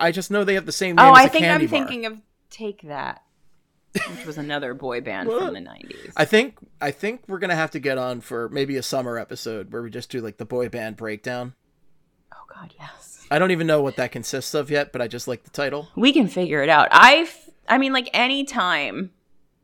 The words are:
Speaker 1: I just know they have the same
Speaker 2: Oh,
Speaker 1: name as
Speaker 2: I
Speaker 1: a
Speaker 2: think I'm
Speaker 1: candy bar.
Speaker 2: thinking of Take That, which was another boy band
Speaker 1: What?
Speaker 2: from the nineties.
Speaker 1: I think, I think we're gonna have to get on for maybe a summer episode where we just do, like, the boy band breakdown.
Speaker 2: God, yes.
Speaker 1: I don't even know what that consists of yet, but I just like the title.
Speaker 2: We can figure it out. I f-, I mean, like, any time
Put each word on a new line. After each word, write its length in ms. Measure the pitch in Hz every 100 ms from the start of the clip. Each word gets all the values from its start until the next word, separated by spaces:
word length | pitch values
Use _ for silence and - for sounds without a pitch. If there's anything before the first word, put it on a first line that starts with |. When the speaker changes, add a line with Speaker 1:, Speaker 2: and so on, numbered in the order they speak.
Speaker 1:
I 120 | 170
just 180 | 175 180
know 140 | 202
they 100 | 202
have 140 | 190 -
the 40 |
same 280 | - 185 175
Speaker 2:
Oh, 60 | 269
Speaker 1:
name 80 |
as 40 | 262
Speaker 2:
I 60 |
Speaker 1:
a 60 | 269
Speaker 2:
think 160 | 320 -
I'm 60 |
Speaker 1:
candy 140 | 311 320
bar. 120 | 294
Speaker 2:
thinking 260 | 262 247 226
of 160 | 220 _ _ _
Take 320 | - 214 196
That, 400 | 156 143 135 - _ _ _ _ _ _ _ - 605
which 140 | 170 165
was 100 | 151
another 380 | 147 147 131 123
boy 260 | 135 120
band 260 | 127 95 143
Speaker 1:
What? 120 | 233 370
Speaker 2:
from 80 | 98
the 60 |
nineties. 520 | 87 - - - - -
Speaker 1:
I 100 | 151
think, 320 | 214 254 - - -
I 120 | 143
think 320 | - 202 247 -
we're 120 | 190
gonna 160 | 185 165
have 160 | 160
to 80 | 156
get 180 | 135 131
on 240 | 127 123
for 260 | - 117 117
maybe 280 | 139 135 135
a 60 |
summer 340 | 120 139 123 117
episode 560 | 104 120 120 110 95
where 80 | 113
we 80 | 117
just 220 | 120 -
do, 100 | 127
like, 160 | 113 -
the 80 | 110
boy 240 | 127 120
band 280 | 120 110 101
breakdown. 560 | 113 107 127 123 123 131 _ _ _ _ _ _ _ - - -
Speaker 2:
God, 140 | 175 -
yes. 460 | 147 - - - -
Speaker 1:
I 100 | 151
don't 120 | 185
even 160 | 175 160
know 140 | 151
what 160 | 139 -
that 140 | 123
consists 420 | 123 113 139 -
of 180 | 156 143
yet, 200 | 147 143
but 100 | 127
I 60 | 117
just 200 | 120 -
like 160 | 117
the 60 | _
title. 400 | - 139 143 160 -
Speaker 2:
We 180 | 247
can 140 | 294 196
figure 360 | 185 180 151
it 60 | 143
out. 180 | 151 120
I 260 | - 233 302
f-, 320 | 330 - - - -
I 100 | 247
mean, 160 | 269
like, 160 | 269 240
any 320 | 202 247 277 277
time 640 | 240 180 160 139 107 185 _ _ _ _ _